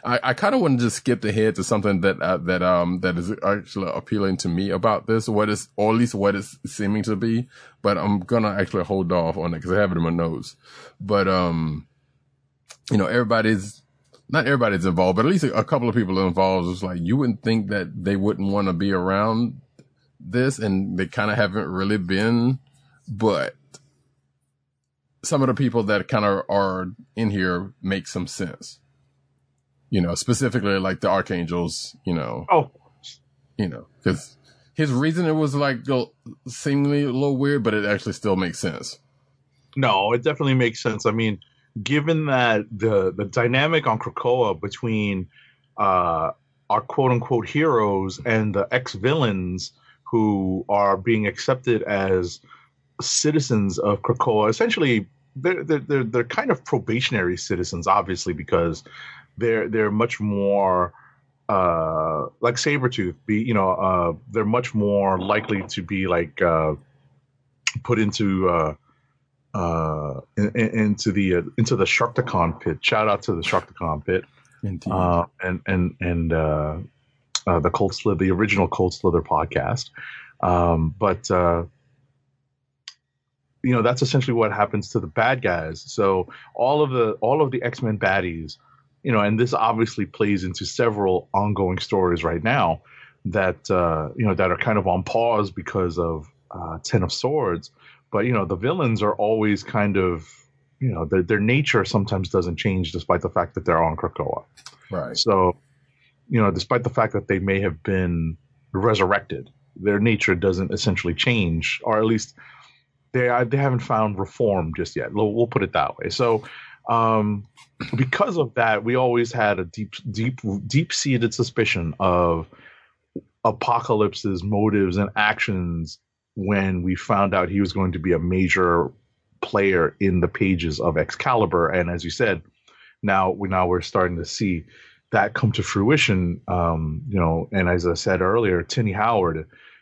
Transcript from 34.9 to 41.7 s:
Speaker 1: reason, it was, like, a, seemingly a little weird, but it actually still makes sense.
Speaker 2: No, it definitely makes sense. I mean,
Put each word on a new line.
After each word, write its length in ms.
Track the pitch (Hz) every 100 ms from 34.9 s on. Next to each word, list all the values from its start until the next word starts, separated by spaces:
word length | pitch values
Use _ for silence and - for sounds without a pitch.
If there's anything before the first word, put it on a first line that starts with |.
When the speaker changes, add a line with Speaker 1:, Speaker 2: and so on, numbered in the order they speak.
Speaker 1:
reason, 340 | 123 156 160 170
it 60 | 156
was, 200 | 151 143
like, 320 | 143 123 127
a, 180 | 127 - _ - - 127
seemingly 560 | - 151 143 143 143
a 80 | 143
little 260 | 127 143 131
weird, 260 | 143 143
but 100 | 110
it 120 | 107 101
actually 260 | 101 110
still 240 | - 107 92
makes 240 | 90 -
sense. 400 | 95 - - - _ _ _ _ _ _ _ 135
Speaker 2:
No, 340 | 131 95 104
it 120 | 120
definitely 320 | 151 147 139 131
makes 260 | 120 113
sense. 220 | 120 107 113
I 60 |
mean, 280 | 110 110 98 _ _ _